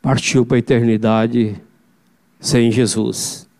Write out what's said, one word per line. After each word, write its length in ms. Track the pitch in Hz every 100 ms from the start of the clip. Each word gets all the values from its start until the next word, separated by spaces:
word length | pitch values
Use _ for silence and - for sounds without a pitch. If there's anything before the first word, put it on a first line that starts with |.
partiu 420 | - 135 - 131
para 120 | 117 127
a 20 |
eternidade 1000 | 113 123 117 110 110 110 113 120 110 98 - _ _ _ _ _ _ _
sem 320 | - 123 117
Jesus. 760 | 113 113 110 110 - - - -